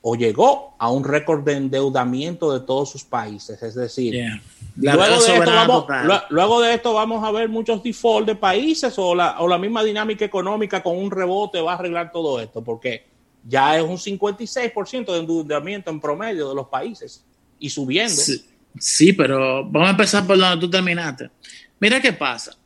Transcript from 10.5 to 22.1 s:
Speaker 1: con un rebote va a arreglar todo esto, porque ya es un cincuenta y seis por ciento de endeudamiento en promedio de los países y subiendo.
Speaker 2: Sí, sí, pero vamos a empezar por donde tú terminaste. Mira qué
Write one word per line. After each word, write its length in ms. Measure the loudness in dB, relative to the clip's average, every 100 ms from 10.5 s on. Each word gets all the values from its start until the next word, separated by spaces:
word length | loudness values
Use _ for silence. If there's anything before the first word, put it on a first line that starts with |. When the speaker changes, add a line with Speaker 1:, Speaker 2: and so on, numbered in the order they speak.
| -2 -2 -2
Speaker 1:
con 160 | -2 -4
un 140 | -4
rebote 480 | -2 -2 -2 -2 -2
va 140 | -4
a 0 | -4
arreglar 340 | -4 -6 -6
todo 300 | -4 -4 -4
esto, 200 | -6 -12
porque 420 | -8 -6 -6 -8 _ _ _ _ -2
ya 320 | 2 4 2
es 60 |
un 140 | 0 -4
cincuenta 440 | -8 -4 -4 -4
y 60 | -8
seis 240 | -6 -4
por 160 | -4 -8
ciento 240 | -8 -4
de 80 | -4
endeudamiento 720 | -2 -4 -2 -4 -4 -10 -8
en 80 | -8
promedio 480 | -4 -4 -4 -6 -6
de 80 | -6
los 100 | -6
países 560 | -6 -8 -12 -18 -20 _ _ _ _
y 100 | -10
subiendo. 500 | -8 -2 -2 0 -2
Speaker 2:
Sí, 240 | -2 -4 _ _ _ -8
sí, 360 | -4 6 6
pero 520 | 6 2 2 0 -2
vamos 220 | -2 2 2
a 40 |
empezar 340 | 4 4 2 4
por 100 | 4
donde 240 | 4 2
tú 80 | 0
terminaste. 640 | 0 0 -2 -4 -8 -14 _ -20 -20 -20 _
Mira 240 | 0 2
qué 100 | 2